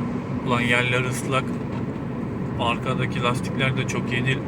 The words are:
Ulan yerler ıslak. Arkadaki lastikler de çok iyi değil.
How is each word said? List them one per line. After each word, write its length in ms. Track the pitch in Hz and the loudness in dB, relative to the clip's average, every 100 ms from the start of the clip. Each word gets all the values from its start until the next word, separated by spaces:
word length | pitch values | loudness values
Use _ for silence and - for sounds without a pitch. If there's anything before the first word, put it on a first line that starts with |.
| 120 123 - 127 120 | -2 -2 -2 -2 0
Ulan 140 | 120 | 2
yerler 440 | 120 120 123 123 | 4 4 4 2
ıslak. 400 | 127 123 - 131 131 - - - - - - - - - - - | 0 -2 0 0 0 -4 -4 -4 -4 -4 -6 -4 -4 -4 -4 -2
Arkadaki 600 | 117 117 135 127 123 127 | 0 0 0 0 0 2
lastikler 540 | 123 123 - 123 135 131 | 2 2 0 2 2 2
de 120 | 120 | 0
çok 240 | 123 117 | 0 0
iyi 140 | 123 131 | 0 2
değil. 120 | 131 | 0